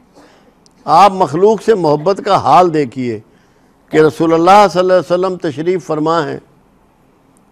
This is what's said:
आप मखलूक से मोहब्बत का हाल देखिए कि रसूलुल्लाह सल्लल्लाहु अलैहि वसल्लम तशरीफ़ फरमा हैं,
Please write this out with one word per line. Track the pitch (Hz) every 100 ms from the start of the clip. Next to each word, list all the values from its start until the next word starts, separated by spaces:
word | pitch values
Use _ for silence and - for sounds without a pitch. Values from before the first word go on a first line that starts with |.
| _ _ _ _ _ _ _ _ -
आप | 156 202
मखलूक | 190 170 151 202 220
से | - 214
मोहब्बत | 147 151 160 196
का | - 180
हाल | 110 151 180
देखिए | 156 139 131 123 107 - _ _ _ _ _ _
कि | 151
रसूलुल्लाह | 156 - 160 165 170 202 202
सल्लल्लाहु | 170 185 185
अलैहि | 156
वसल्लम | 175 185 180
तशरीफ़ | 170 131 165 185
फरमा | - 156 156 165
हैं, | 143 135 _ _ _ _ _ _ _ _ _ _ _